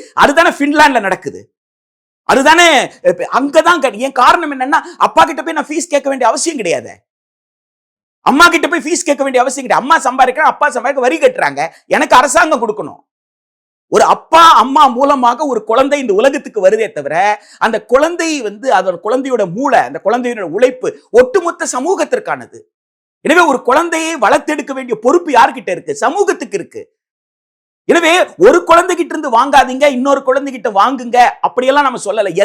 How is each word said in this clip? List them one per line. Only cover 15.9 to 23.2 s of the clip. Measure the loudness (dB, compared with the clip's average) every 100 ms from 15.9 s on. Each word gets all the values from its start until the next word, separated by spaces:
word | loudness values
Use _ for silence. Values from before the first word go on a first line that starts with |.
| 0
இந்த | -2 2
உலகத்துக்கு | 2 0 -8 0
வருதே | 0 2 -4
தவிர | -8 -6 -2 0 -2 _ -4 -2
அந்த | -2
குழந்தை | 0 0 2 -2 -4 -4 -6
வந்து | -8 0 0
அதோட | 0 -4
குழந்தையோட | -4 -4 -2 -2 -2 -4
மூளை, | 0 0 0
அந்த | -4
குழந்தையோட | -2 -2 -4 -6 -6 0
உழைப்பு | 0 0 -8 -8 _ 2
ஒட்டுமொத்த | 2 2 -4 -6 -6
சமூகத்திற்கானது. | -6 -4 -2 -2 -4 -4 -8 -10 -20 _ _ _ _ _ _